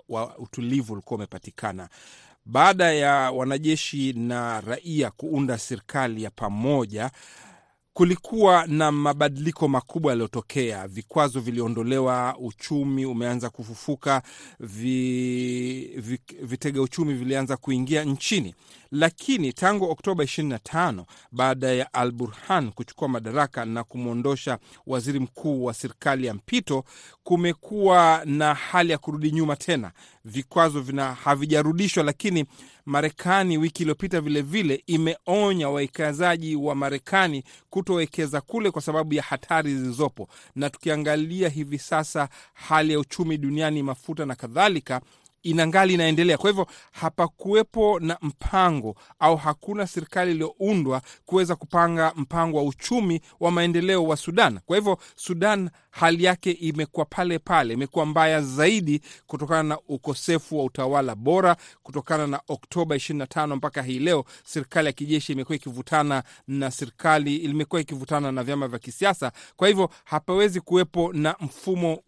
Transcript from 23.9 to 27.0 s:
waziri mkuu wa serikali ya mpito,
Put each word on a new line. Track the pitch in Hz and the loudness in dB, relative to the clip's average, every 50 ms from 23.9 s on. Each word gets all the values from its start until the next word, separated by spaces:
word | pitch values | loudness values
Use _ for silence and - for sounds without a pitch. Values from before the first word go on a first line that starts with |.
| - 127 123 120 117 120 120 139 139 131 - 147 127 107 - - - - - | -8 -8 -6 -4 -4 -2 0 -2 -2 -2 -4 -6 -6 -6 -8 -14 -20 -18 -10
waziri | - 131 127 113 135 139 139 | -6 -6 -4 -2 -2 -2 -2
mkuu | 131 123 - - - 160 143 131 123 | -4 -4 -6 -6 -4 -2 -2 0 -2
wa | 123 117 | -4 -4
serikali | - - 127 - - - 147 139 135 127 | -6 -8 -10 -8 -4 0 0 0 0 0
ya | 120 107 | -4 -6
mpito, | 104 - - 240 247 196 - 143 135 131 - - - | -8 -6 -2 -2 -2 0 0 -2 -4 -4 -6 -14 -20